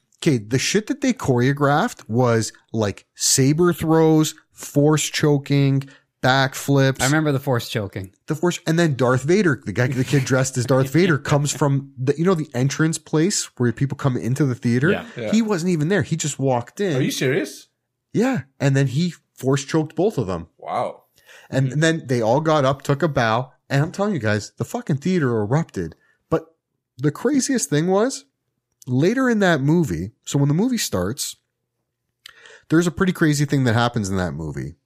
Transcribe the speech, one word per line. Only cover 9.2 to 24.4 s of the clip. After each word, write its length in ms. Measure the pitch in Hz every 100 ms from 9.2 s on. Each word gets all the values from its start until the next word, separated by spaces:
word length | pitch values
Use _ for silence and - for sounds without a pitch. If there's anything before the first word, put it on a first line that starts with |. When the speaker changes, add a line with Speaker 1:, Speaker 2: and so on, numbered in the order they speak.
Speaker 1:
Vader, 400 | 135 185 185 139 -
the 60 |
guy, 160 | 98 123
the 160 | 120
kid 220 | 127 143 131
dressed 320 | 131 131 131
as 80 | 113
Darth 240 | 131 135
Vader, 280 | 156 185 143
Speaker 2:
<laughs> 140 | -
Speaker 1:
comes 240 | 147 147 -
from 380 | 147 139 139 -
the, 200 | 131 139
you 80 | 170
know, 80 |
the 160 | 185 151 120
entrance 420 | 135 - 156 160
place 480 | - 156 170 - - -
where 140 | 120
people 240 | 117 135 135
come 220 | 143 123
into 260 | 85 131
the 120 | 147 120
theater. 340 | 123 120 151
Speaker 3:
Yeah. 140 | 185 - -
Speaker 4:
Yeah. 160 | 107
Speaker 1:
He 100 | 214
wasn't 260 | 220 196 175
even 160 | 170 147
there. 120 | 196
He 140 | 123 160
just 220 | 156 -
walked 420 | 135 123 - -
in. 160 | 202 135
Speaker 4:
Are 40 |
you 100 | 147
serious? 560 | - 135 156 - - - _ _ _ _
Speaker 1:
Yeah, 280 | - 247 240 - -
and 160 | 139 135
then 120 | 139
he 260 | 123 175 - _ -
force 280 | 127 135
choked 320 | - 160 151 -
both 220 | 190 214
of 80 | 95
them. 220 | 87 80 _
Speaker 4:
Wow. 460 | - 95 107 - _ _ _ - -
Speaker 1:
And, 140 | 131 135
Speaker 2:
Mm-hmm. 60 |
Speaker 1:
and 100 | 143
then 240 | 165 165 127
they 140 | 127
all 200 | 107 131
got 240 | 160 156 131
up, 160 | 139
took 220 | - 139
a 40 | 170
bow, 440 | 139 113 113 131 _ -
and 140 | 139
I'm 80 | 143
telling 220 | - 202 180
you 40 |
guys, 320 | 107 107